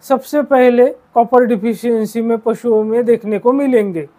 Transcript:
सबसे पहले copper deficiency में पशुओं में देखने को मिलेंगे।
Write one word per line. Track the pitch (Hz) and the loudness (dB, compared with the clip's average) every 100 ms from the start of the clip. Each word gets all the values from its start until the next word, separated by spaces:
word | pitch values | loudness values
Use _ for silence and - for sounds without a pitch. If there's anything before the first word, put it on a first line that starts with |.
सबसे | - 262 - 294 | -2 -4 -2 -4
पहले | 285 269 254 240 247 - _ | 0 2 4 4 2 0 _
copper | - 233 247 247 | -2 2 2 2
deficiency | 226 220 214 233 226 214 226 | 0 -2 -4 -4 -2 -4 -4
में | 226 226 | -4 -2
पशुओं | 220 220 240 214 | -2 -4 0 0
में | 214 226 | 0 -2
देखने | 240 233 202 208 | 0 0 0 -2
को | 240 | 0
मिलेंगे। | 269 277 247 202 165 143 | 0 0 0 0 -6 -10